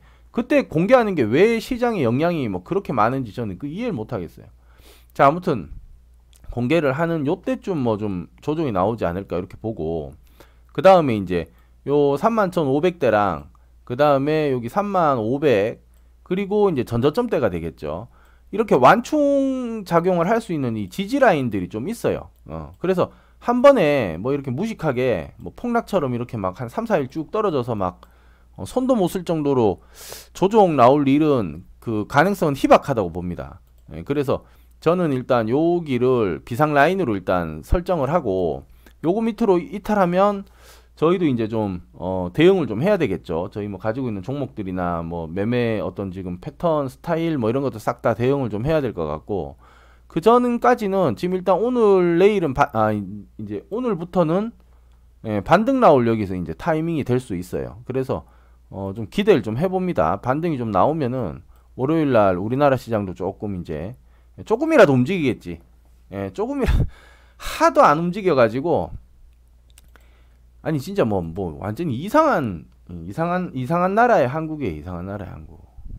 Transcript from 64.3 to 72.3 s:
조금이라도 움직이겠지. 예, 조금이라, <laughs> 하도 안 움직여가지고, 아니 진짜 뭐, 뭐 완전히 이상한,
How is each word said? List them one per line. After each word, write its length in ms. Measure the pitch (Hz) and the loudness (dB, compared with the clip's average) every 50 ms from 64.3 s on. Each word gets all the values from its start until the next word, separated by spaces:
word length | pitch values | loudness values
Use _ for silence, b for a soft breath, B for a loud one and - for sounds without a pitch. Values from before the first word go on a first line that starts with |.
| _ - - | _ -20 -4
조금이라도 460 | - 214 240 311 320 330 277 202 147 135 | -4 -2 -2 0 2 6 6 6 8 6
움직이겠지. 680 | 127 123 139 202 185 151 127 95 - - 87 85 - - _ _ _ _ _ - _ _ _ | 2 2 0 -2 -2 0 -2 -2 -4 -8 -14 -14 -14 -16 _ _ _ _ _ -20 _ _ _
예, 180 | 90 98 98 95 - | -10 -10 -10 -8 -6
조금이라, 380 | - 208 247 285 277 240 - | -6 -6 -6 -4 -2 0 0
<laughs> 680 | - - - - - - - - - _ - _ _ | 2 0 0 -2 -4 -14 -20 -20 -20 _ -20 _ _
하도 460 | _ - - - - 302 330 - 302 262 | _ -12 -12 -2 2 2 4 6 6 6
안 160 | 175 147 156 | 6 6 4
움직여가지고, 920 | 170 175 175 214 196 185 147 131 117 110 107 131 139 175 147 104 85 76 - - - - - - - - - _ _ _ _ _ _ _ _ - _ - b b b b b b b b b b b _ _ _ | 0 -2 -4 0 0 2 6 6 4 4 2 -2 -2 0 0 0 -2 -4 -10 -16 -18 -20 -20 -20 -20 -20 -20 _ _ _ _ _ _ _ _ -20 _ -20 b b b b b b b b b b b _ _ _
아니 180 | - 147 160 143 | -6 -4 -4 -4
진짜 260 | 131 185 202 196 151 | -6 -4 0 0 0
뭐, 160 | 113 104 95 | 2 2 0
뭐 360 | 87 82 82 101 95 85 76 69 | -2 -4 -6 -6 -6 -6 -8 -8
완전히 360 | 92 101 107 123 175 165 117 | -8 -8 -6 -6 -6 -6 -6
이상한, 680 | 120 160 214 254 302 320 294 | -6 -6 0 2 4 4 4